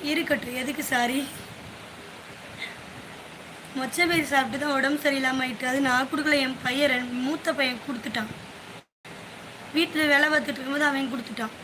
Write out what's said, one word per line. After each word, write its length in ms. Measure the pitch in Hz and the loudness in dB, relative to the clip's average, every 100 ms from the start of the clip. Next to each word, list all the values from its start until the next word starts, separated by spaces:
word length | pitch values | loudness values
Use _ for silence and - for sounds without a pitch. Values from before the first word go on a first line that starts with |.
| 294 | 0
இருக்கட்டும், 480 | 311 320 277 240 247 | -2 0 -2 -2 -4
எதுக்கு 220 | 254 294 285 | -4 -4 0
சாரி? 280 | 254 240 262 277 - - - - - - - - - - - - - - - - - - - - - - - - 269 | 2 2 2 -2 -8 -12 -14 -14 -14 -14 -14 -16 -16 -16 -16 -14 -10 -10 -10 -14 -14 -14 -16 -16 -16 -16 -16 -10 -6
மொச்சை 260 | 254 - 339 | -4 4 4
பயிர் 200 | 339 285 | 6 4
சாப்பிட்டு 300 | 277 254 254 | 4 4 0
தான் 140 | 294 269 | 2 4
உடம்பு 220 | 269 294 | 4 4
சரியில்லாம 400 | 294 277 262 262 254 | 2 2 2 2 0
ஆயிட்டு. 200 | 226 254 | -2 0
அது 80 | 269 277 | 2 4
நான் 200 | 247 262 | 4 2
கொடுக்கல, 280 | 302 302 294 262 | 2 4 4 4
என் 120 | 262 | 0
பையன் 280 | 254 262 285 | -2 4 4
ரெண்-, 200 | 247 247 247 262 | 4 0 -2 0
மூத்த 280 | 320 - 294 | 0 0 2
பையன் 260 | 254 247 - | 0 0 -6
கொடுத்துட்டான். 460 | 240 240 226 220 - - - - - - _ - - - - - - - 302 | -6 -4 -4 -6 -8 -14 -16 -16 -16 -18 _ -18 -16 -14 -14 -16 -14 -2 0
வீட்டுல 300 | 339 311 302 | 2 4 6
வேலை 140 | 285 302 | 6 6
பார்த்துட்டு 280 | 302 294 262 | 4 2 -4
இருக்கும்போது 300 | 262 285 294 | -2 2 2
அவன் 240 | 277 269 | 2 -2
கொடுத்துட்டான். 400 | 247 233 226 220 - | -4 -6 -6 -6 -6